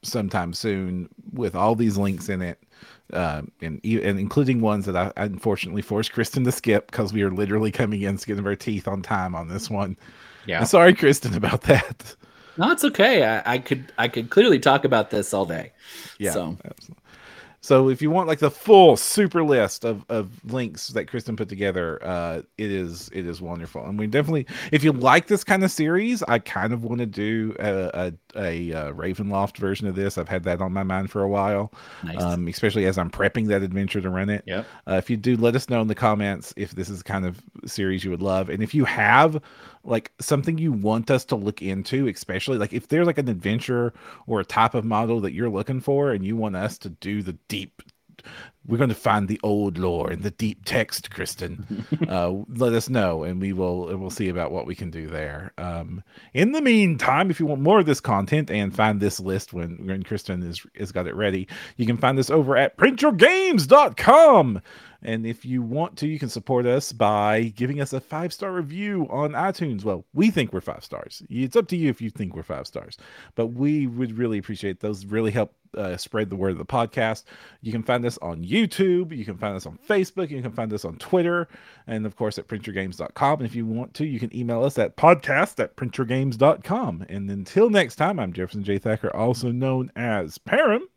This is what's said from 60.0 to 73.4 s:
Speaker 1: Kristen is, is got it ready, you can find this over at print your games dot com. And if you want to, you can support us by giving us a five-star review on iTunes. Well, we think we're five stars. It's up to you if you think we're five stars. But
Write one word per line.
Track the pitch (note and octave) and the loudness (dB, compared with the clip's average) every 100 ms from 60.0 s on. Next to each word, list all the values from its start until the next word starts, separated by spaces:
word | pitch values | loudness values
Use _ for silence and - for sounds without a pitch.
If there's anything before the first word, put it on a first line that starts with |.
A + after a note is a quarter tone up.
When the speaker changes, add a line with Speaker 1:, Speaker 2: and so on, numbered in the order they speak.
Speaker 1:
Kristen | F#2 G#2 - F#2 | -6 -8 -6 -6
is, | F2 F2 - | -6 -10 -14
is | - F#2 | -12 -8
got | F#2 F2 | -6 -6
it | |
ready, | - G#2 F#2+ F#2+ - - - | -2 0 0 -4 -12 -18 -4
you | A2+ | -2
can | A#2+ | 2
find | B2+ C3+ | 2 2
this | C3 | 2
over | D#3 C3+ C3 | 2 4 4
at | C#3 - | 2 4
print | B3 C4 | 2 4
your | D4 | 2
games | G3 A#3+ F#4 F#4+ C4+ C3+ | 6 6 6 4 2 8
dot | C#4 C#4+ - | 8 8 2
com. | - C#4 D#4+ A#3+ C3+ G2+ - - - _ - | 8 10 12 10 6 0 -8 -20 -20 _ -6
And | A2+ A2+ | -6 -4
if | A#2 | -8
you | B2+ B2+ | -4 -4
want | A2+ C3 E3+ - | -2 -2 -4 -4
to, | D3+ | -6
you | D#3 | -4
can | C3+ | -6
support | A2+ - B2+ | -8 0 2
us | B2 B2+ - | 4 2 0
by | A#2 G#2+ G#2+ G#2 A2 A#2 G#2 | 2 2 4 2 2 0 -2
giving | B2+ C#3+ | -4 -2
us | C#3 | -4
a | C3 | -6
five-star | - D#3 F3 - G3 | -8 -8 -6 -6 -8
review | F3+ D3 E3 G#3 G3 D3 | -6 -8 -6 -4 -4 -2
on | B2 D3+ | -2 -2
iTunes. | C#3+ F#3 F#3 E3 A2 | -2 -4 -2 -4 -4
Well, | G#2 F#2 - | -4 -6 -6
we | C#3 G#3+ | 2 2
think | F3+ A#2+ | 2 -2
we're | F#2 | -4
five | - - | -8 -12
stars. | - - - - - | -12 -14 -14 -18 -10
It's | A2+ C3 A#3 | -6 0 2
up | G3 | 2
to | F3+ | 0
you | D#3 | 0
if | B2 | 0
you | A2+ | -6
think | - G2 | -6 -8
we're | D#2 | -8
five | E2 C#2+ C2 | -10 -10 -10
stars. | - - - - - - | -12 -14 -20 -20 -20 -14
But | - | -4